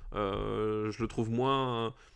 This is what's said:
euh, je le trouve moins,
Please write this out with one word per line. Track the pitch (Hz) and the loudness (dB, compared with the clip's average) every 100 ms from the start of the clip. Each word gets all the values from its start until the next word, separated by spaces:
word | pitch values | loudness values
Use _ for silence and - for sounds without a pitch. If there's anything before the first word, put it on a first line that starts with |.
| - | -6
euh, | - 98 101 104 107 107 107 107 | -2 0 0 -2 0 0 0 -2
je | 107 | -2
le | 113 | -2
trouve | - 113 | 0 0
moins, | 117 131 135 131 117 113 - - | 2 2 2 2 0 -2 -4 -16